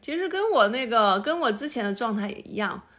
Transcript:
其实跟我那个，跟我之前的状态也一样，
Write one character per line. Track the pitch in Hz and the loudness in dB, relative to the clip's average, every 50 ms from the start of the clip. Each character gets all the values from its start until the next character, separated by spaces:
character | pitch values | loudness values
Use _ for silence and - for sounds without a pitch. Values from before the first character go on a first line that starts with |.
其 | - 285 302 | -10 -8 -6
实 | 339 381 339 | -4 -4 -4
跟 | 381 381 415 453 | -2 -2 0 2
我 | 392 262 202 208 | 4 6 4 4
那 | 233 262 262 | 4 -2 -2
个， | 220 233 226 208 202 190 202 | 0 2 4 6 4 4 2
跟 | 202 294 330 349 | 2 -2 -2 0
我 | 311 233 | 0 0
之 | 208 208 277 | 0 -2 -4
前 | 294 - 247 202 | -6 -4 -4 -2
的 | 202 196 | -2 -2
状 | - 240 226 208 | -2 -2 -2 -2
态 | 208 202 202 | -2 -4 -6
也 | - - | -8 -10
一 | - - - | -12 -10 -6
样， | 208 208 185 - 185 - _ _ | -4 -4 -4 -6 -8 -14 _ _